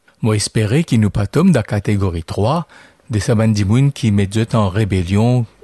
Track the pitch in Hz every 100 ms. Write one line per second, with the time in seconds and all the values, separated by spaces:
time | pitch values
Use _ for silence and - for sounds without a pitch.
0 | _ _ 113 104 - 117 107 143 170 117
1 | 104 - 101 143 190 135 - 104 - 104
2 | 98 82 - - 107 165 156 - - _
3 | - 107 - 110 110 104 98 120 143 -
4 | 113 101 98 110 113 117 101 95 104 95
5 | 85 101 117 123 113 _